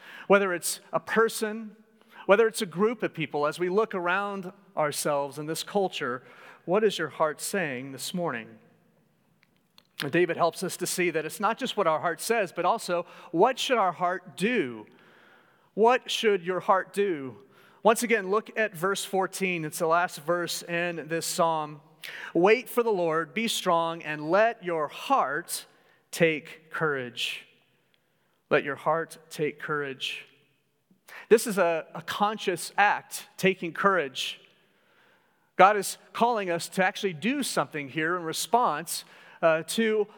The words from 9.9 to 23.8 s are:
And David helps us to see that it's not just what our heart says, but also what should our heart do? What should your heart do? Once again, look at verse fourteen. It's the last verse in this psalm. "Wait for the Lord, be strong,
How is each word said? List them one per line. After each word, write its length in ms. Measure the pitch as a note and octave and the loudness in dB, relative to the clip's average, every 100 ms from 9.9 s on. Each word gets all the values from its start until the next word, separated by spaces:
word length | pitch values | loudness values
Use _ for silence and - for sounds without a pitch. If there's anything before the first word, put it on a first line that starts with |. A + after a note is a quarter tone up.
| - | -10
And 80 | D3+ | -2
David 260 | E3+ F3 D#3 | 0 0 2
helps 260 | E3 - | -2 -2
us 140 | F3 - | -6 -6
to 80 | E3 | -4
see 240 | - F3 | -2 -2
that 140 | D#3 | -2
it's 140 | D3+ - | -4 -2
not 200 | G#3 A3+ | -2 -2
just 180 | B3+ - | -4 0
what 100 | E3+ | 2
our 140 | D#3 | 2
heart 200 | D#3+ E3 | 0 -4
says, 320 | - A3+ F#3 | 0 0 0
but 120 | - | 0
also 420 | F3 A3 - F3 F3 - - | 0 0 -2 -4 -4 -12 -4
what 280 | D#3+ A3+ B3+ | 4 4 4
should 200 | - B3 | 0 2
our 140 | F#3+ | 2
heart 440 | D#3+ F3+ F3+ - C3+ | 2 -2 -2 -8 -4
do? 500 | G3 B3 C#3 A2+ G#2+ - _ _ - - _ _ _ | 0 0 -2 -6 -14 -20 _ _ -20 -20 _ _ _
What 360 | - A3+ B3 - | 2 4 4 0
should 320 | - A3+ G3+ | -2 2 2
your 180 | E3+ F3+ | 0 -2
heart 320 | E3+ F#3+ F3 | 2 2 2
do? 440 | G3 G3+ D#3+ C3 A2 - _ - _ | -2 -2 -2 -6 -12 -20 _ -20 _
Once 200 | G3+ A#3 | 2 4
again, 280 | A3+ A3+ F#3 | 2 0 2
look 200 | G#3 G#3+ - | -2 -2 -2
at 180 | G#3+ | -4
verse 300 | F3+ F#3 G3 | -2 -2 -2
fourteen. 600 | - F#3+ F#3 - F#3+ F3 | -2 -2 -2 -2 -2 -2
It's 140 | D3+ - | -4 -2
the 80 | E3 | 2
last 340 | E3 F3 - | 2 2 -2
verse 420 | D3 F3 E3 - | -2 -2 -2 -6
in 440 | - E3+ F3 E3+ D#3 | -4 -2 -2 -4 -6
this 180 | E3 D#3 | -4 -2
psalm. 540 | - E3+ D#3+ D3+ D3+ - _ - - - | 2 2 2 -4 -10 -20 _ -16 -14 -4
"Wait 360 | E3+ F#3 A#3 A#3+ | 4 6 6 4
for 140 | - | 0
the 80 | A#3 | 2
Lord, 440 | G3+ E3+ D#3 D#3+ | 2 2 0 -2
be 140 | F3+ A3+ | -2 -2
strong, 540 | - F#3 E3+ | 0 2 2